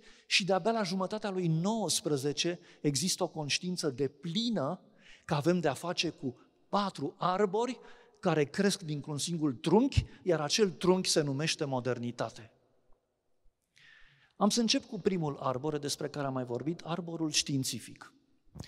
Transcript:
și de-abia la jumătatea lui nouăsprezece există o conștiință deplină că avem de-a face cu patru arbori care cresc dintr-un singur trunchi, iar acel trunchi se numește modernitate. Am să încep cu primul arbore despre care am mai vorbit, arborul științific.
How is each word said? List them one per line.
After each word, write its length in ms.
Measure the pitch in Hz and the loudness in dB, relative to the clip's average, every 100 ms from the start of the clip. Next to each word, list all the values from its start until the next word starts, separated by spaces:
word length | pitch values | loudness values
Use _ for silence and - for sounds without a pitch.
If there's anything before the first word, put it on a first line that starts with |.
| - - _ | -14 -20 _
și 180 | - 185 | 0 4
de-abia 260 | 190 214 | 2 2
la 120 | 226 | 0
jumătatea 460 | 185 190 185 214 214 | 0 -2 -2 -4 -4
lui 180 | 185 170 | 0 2
nouăsprezece 1120 | 160 185 226 180 - 160 143 143 143 170 175 - - | 2 2 0 0 0 0 0 0 0 -2 -4 -10 -4
există 420 | 156 131 180 - | -2 0 0 0
o 40 | 180 | -2
conștiință 600 | 160 147 - 180 180 160 | -4 -4 -2 -2 -2 -4
deplină 920 | 123 139 - 170 170 240 202 135 185 - _ - - - | -2 -4 -4 -4 -2 0 0 -2 -4 -10 _ -20 -20 -2
că 80 | |
avem 260 | 147 143 180 | 0 2 2
de-a 140 | 156 | 2
face 360 | 127 170 175 165 | -2 -4 -2 -2
cu 320 | - 135 - _ _ _ | -4 -8 -8 _ _ _
patru 460 | 196 196 - 139 - | 0 0 -4 -8 -2
arbori 640 | 165 185 208 208 247 240 - - - _ | 0 2 2 2 -2 -4 -14 -20 -20 _
care 240 | 185 156 | 2 4
cresc 380 | 147 - 196 180 | 2 2 2 2
dintr-un 360 | 156 151 151 147 | -4 -6 -6 -6
singur 360 | 170 170 151 | -4 0 0
trunchi, 520 | 120 160 190 269 - - - | 0 4 6 6 2 0 -4
iar 180 | 185 160 | 0 0
acel 300 | 147 - 202 | 2 2 2
trunchi 380 | 147 175 185 185 | 2 2 4 4
se 120 | 170 | 2
numește 440 | 147 135 156 - 147 | 2 0 -2 -2 -2
modernitate. 840 | 131 127 120 120 113 117 - 110 _ _ _ _ - _ _ _ _ - _ _ _ - - - _ _ - | -2 -2 -2 -4 -4 -8 -8 -20 _ _ _ _ -20 _ _ _ _ -20 _ _ _ -20 -20 -20 _ _ 0
Am 140 | 202 | 2
să 100 | 233 | 4
încep 260 | 220 277 - | 2 0 -2
cu 140 | 208 | -4
primul 380 | 196 185 151 131 | 0 0 -2 -2
arbore 380 | 135 127 151 151 | -2 -2 -2 -4
despre 320 | 143 - 147 | -4 -4 -6
care 180 | 147 139 | -4 -4
am 60 | |
mai 120 | 131 123 | -4 -4
vorbit, 360 | 117 135 175 | -4 -4 -6
arborul 480 | - 175 170 165 160 | -6 -6 -6 -4 0
științific. 800 | 151 - 139 127 117 - - - _ _ _ _ - | 0 0 -2 -2 -6 -12 -18 -20 _ _ _ _ -20